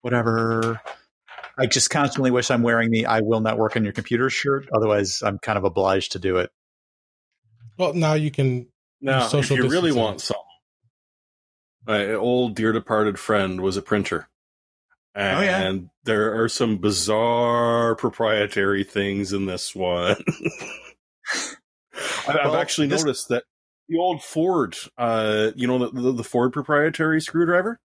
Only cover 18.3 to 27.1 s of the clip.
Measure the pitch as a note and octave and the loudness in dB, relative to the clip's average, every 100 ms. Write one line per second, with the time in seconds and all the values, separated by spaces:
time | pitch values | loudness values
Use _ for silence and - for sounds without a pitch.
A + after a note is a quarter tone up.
18.3 | G#2+ G#2 - G2 G2 G2 G#2 G2+ G2+ G2 | 2 0 0 0 0 -2 -2 -2 -2 -2
19.3 | G2 G2 F#2 - F2+ F2+ F2 F2+ G2+ - | -2 -4 -4 -8 -4 -2 0 0 0 -2
20.3 | - - - - - - _ _ _ - | -6 -8 -10 -16 -18 -20 _ _ _ -8
21.3 | - - - _ _ _ - - - - | -6 -6 -14 _ _ _ -10 -8 -6 -2
22.3 | D3+ C#3+ D#3 F3 - D3 D3+ D3+ B2 - | 0 2 0 -2 0 0 0 0 -2 -2
23.3 | A#2+ - _ _ _ _ E3 F3+ D#3+ - | -4 -4 _ _ _ _ -2 0 -2 -6
24.3 | D#3 F3 F3+ A2 - - - A#2 A2+ G#2+ | -2 0 2 -2 -4 -16 -4 -2 0 2
25.3 | G#2+ G#2+ A2 B2 B2+ B2 B2+ B2 B2 A2 | 2 0 0 0 0 0 0 -2 -2 -2
26.3 | A#2+ B2 D3 C#3 D3 D#3 D#3 D#3+ | 2 2 0 0 2 2 0 0